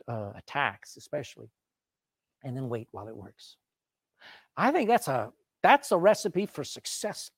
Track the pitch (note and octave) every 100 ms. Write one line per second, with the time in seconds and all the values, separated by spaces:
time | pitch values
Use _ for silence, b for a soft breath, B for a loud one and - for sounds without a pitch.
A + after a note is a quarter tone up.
0 | - A2+ G2+ G2+ - D3 B2+ G2 - -
1 | - D3 - - A2 _ _ _ _ _
2 | _ _ _ _ C3+ B2+ C3 A#2 A#2 G#2
3 | G#2+ A2+ G2 - - - _ _ _ _
4 | _ b b b b - A3+ E4 A3 A#3+
5 | - B2+ G#2 - _ _ - C#4+ - F3+
6 | F#3+ G#3 G3+ F3 G3+ - C3+ - - -
7 | G#3 - -